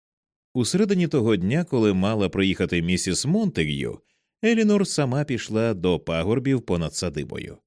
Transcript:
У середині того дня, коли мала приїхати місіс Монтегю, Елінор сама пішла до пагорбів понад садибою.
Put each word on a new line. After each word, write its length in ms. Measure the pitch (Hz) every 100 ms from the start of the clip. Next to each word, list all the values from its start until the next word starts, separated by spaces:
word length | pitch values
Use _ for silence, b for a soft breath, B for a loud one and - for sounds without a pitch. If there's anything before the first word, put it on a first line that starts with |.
| _ _ _ _ _
У 120 | 127 113
середині 420 | 180 214 196 165
того 280 | 147 110 104
дня, 280 | 90 147
коли 300 | 170 127 107
мала 360 | 92 95 110 95
приїхати 520 | 92 98 90 90 90
місіс 440 | 85 90 - 85 131
Монтегю, 760 | 196 208 - 78 69 60 57 _ _ _ _ 220
Елінор 420 | 226 214 208 190
сама 360 | - 139 135
пішла 500 | 147 117 - 107 113
до 260 | 101 90 82
пагорбів 600 | - 82 85 123 131 131
понад 340 | - 87 80 -
садибою. 600 | 90 76 67 - - -